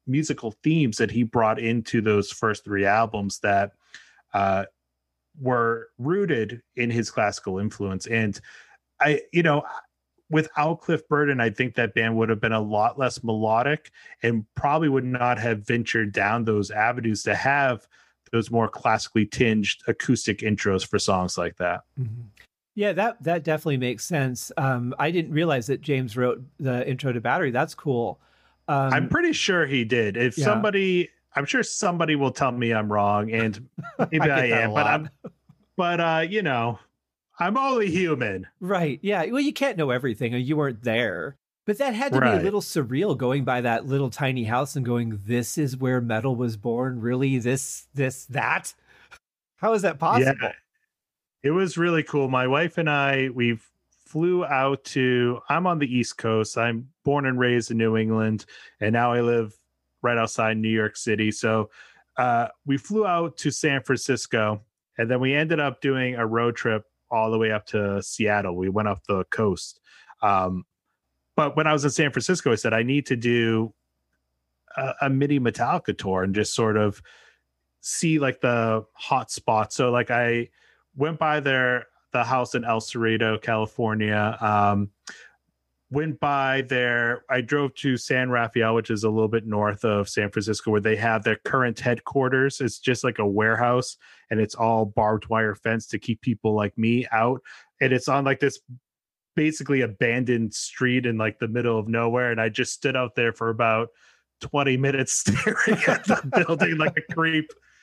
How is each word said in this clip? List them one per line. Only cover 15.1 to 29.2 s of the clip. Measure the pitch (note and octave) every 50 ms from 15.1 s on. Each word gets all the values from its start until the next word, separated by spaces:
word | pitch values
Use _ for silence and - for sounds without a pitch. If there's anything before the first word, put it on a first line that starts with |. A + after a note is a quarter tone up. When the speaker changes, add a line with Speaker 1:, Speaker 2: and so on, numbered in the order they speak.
| B2+ B2 B2 B2 B2
Speaker 1:
have | G#2+ A2+ A#2+ A2+ G#2+ G2+
ventured | - A#2+ A#2 A2+ - - A#2 A2 G2+
down | G2+ A2+ G2 G2+ A2 A#2+ A2+
those | A2+ G#2+ G#2 G2+ F#2+
avenues | - G#2+ G#2+ A#2 B2 A#2+ A2 A2+ G#2+ G2+ -
to | A2 G2+
have | F2+ - C3+ C#3 C#3+ C#3 C3 B2 A2 - _ _ _ _ _ _ _ _ _
those | - A#2 A2+ -
more | A#2 A#2 A2+
classically | G#2+ - - - A#2+ - G2+ - - - A2+ G#2+
tinged | - - - C3 A2+ A2 A2 G2+ - - - -
acoustic | - A2+ - - - B2 A2+ - - G#2 -
intros | A2 G#2+ G#2+ G2 - G#2 F#2+ F#2 -
for | - -
songs | G2 - - G2 F#2 F2+ F2+ -
like | - F2 E2+ -
that. | - F2+ F2 F2+ - - _ _ -
Speaker 2:
Mm-hmm. | B2+ A2 A2 A#2+ A#2+ G#2 - - - _ _ _ _ _ _
Yeah, | G#3 G3+ G#3 F3
that, | E3+ G#3 A#3 - - C#3
that | D#3+ E3+ F3 C#3+
definitely | E3 D#3 D3+ - E3 C#3+
makes | B2+ B2+ B2 B2 A2+ -
sense. | - F3 D3 C3+ C3 B2+ A#2 - - -
Um, | - C#3 C3+ C3 A#2+ B2 B2 C#3 -
I | C#3+ D#3
didn't | F3 F3+ E3 C3 D#3
realize | D3+ E3+ E3 C#3+ C3 A2+
that | A#2 C3+ C3
James | - D3+ C#3+ C3 C3 A#2 G#2
wrote | B2+ B2 B2 A#2 - C3 - _
the | - D3 C3 B2 B2 B2+ -
intro | C3 C3 - C3+
to | A#2+ A#2+
Battery. | A2 A#2+ C3+ F3+ F3+ C3
That's | A#2 B2 D#3 E3 -
cool. | - - D3+ B2+ A#2+ A#2 G2 - - _ _ _ _ _ _ _ _ _
Um, | - D3 C#3 C3+ C3+ C3+
Speaker 1:
I'm | D3 - -
pretty | - D#4+